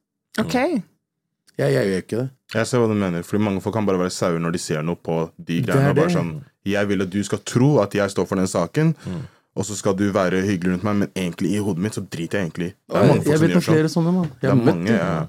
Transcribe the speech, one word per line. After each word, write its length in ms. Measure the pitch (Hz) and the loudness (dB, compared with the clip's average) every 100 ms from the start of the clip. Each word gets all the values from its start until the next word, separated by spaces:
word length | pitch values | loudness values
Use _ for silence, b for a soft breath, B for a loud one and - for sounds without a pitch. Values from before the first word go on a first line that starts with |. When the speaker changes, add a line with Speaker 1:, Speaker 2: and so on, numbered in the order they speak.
| _ _ _ - | _ _ _ -6
Speaker 1:
Ok. 140 | 220 254 294 277 - _ _ _ _ _ _ - | -2 -2 0 -2 -6 _ _ _ _ _ _ -2
Speaker 2:
Jeg, 160 | 143 | 0
jeg 120 | 135 104 | 2 0
gjør 140 | 95 | -2
ikke 160 | - 107 | -2 -4
det. 80 | 135 - _ | -4 -8 _
Speaker 3:
Jeg 140 | 110 113 | -4 0
ser 120 | 127 | 2
hva 80 | 113 | 2
du 80 | 104 | 2
mener, 280 | 95 85 | 0 -2
fordi 200 | 87 104 | -2 -2
mange 180 | 107 98 | 0 -2
folk 120 | 101 104 | -4 -2
kan 100 | 101 | 0
bare 120 | 92 | 0
være 120 | 90 | 0
sauer 280 | - 95 82 | 0 -2 0
når 120 | 85 | -2
de 40 | 87 | -4
ser 220 | - 78 | -4 -4
noe 120 | 80 85 | -4 -6
på 340 | - 82 80 - | -4 -4 -4 -8
de 220 | 85 85 | -6 -2
Speaker 2:
Det 40 | - | 0
Speaker 3:
greiene, 180 | 135 143 | 2 4
Speaker 2:
er 40 | |
Speaker 3:
og 60 | 135 | 2
bare 120 | 170 | 2
Speaker 2:
det. 80 | 175 | 0
Speaker 3:
sånn, 260 | 170 156 - _ 98 | -2 -6 -14 _ -2
jeg 220 | 101 101 | 0 2
vil 140 | 95 | 0
at 80 | 95 | 0
du 140 | 98 | -2
skal 160 | 101 104 | -2 -4
tro 400 | - 120 135 143 | -2 2 4 4
at 120 | 98 | 2
jeg 160 | 101 101 | 0 -2
står 180 | 98 92 | -2 -2
for 80 | 98 | 0
den 120 | 92 | 0
saken, 480 | 98 85 147 160 151 B | 0 0 0 0 0 B
Speaker 4:
Mm. 160 | 87 90 B B - | -10 -10 B B -8
Speaker 3:
og 80 | 104 | -6
så 100 | 101 | -4
skal 180 | 107 95 | -2 0
du 160 | 101 | 2
være 300 | 98 92 92 | 2 2 2
hyggelig 280 | 95 95 90 90 | 0 0 0 0
rundt 40 | |
meg, 120 | 107 104 | 0 0
men 140 | 92 - | -2 -2
egentlig 360 | 90 85 87 | -6 -2 -2
i 60 | 104 | 0
hodet 180 | 101 85 | -2 -2
mitt 100 | 104 | -4
så 80 | 110 92 | -6 -8
driter 320 | - 82 101 | -8 -4 -4
jeg 100 | 85 | -4
egentlig. 220 | - 87 - - | -4 -8 -8 -4
Det 80 | - | 2
er 40 | |
Speaker 2:
Jeg, 60 | 139 | 4
Speaker 3:
mange 140 | 123 | 4
folk 40 | 104 | 2
Speaker 2:
jeg 100 | 156 | 2
Speaker 3:
som 100 | 170 | 4
Speaker 2:
vet 80 | 180 | 2
om 60 | |
Speaker 3:
gjør 40 | - | 2
sånn. 100 | 156 | 2
Speaker 2:
flere 140 | 156 | 2
sånne, 220 | 170 165 | 0 0
mann. 100 | 185 | 0
Jeg 160 | 156 - | -2 -2
Speaker 3:
Det 80 | 135 | 0
Speaker 2:
har 80 | 135 | 2
Speaker 3:
er 40 | |
Speaker 2:
møtt 40 | 120 | 4
Speaker 3:
mange, 200 | 170 170 | 2 2
Speaker 2:
dem. 80 | 110 | 0
Speaker 3:
ja. 300 | 90 82 | 0 -2